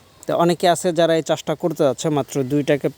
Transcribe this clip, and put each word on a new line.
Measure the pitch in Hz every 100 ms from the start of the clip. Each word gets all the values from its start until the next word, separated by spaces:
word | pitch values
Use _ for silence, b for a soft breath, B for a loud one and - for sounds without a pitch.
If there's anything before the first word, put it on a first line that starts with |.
| B B -
তো | 147
অনেকে | 170 170 180
আছে | 165 185
যারা | 165 165 165
এই |
চাষটা | 156 156 -
করতে | 151 175 147
যাচ্ছে, | 147 117 165
মাত্র | 147 127 143
দুই | 127 147
টাকা | 139 143 160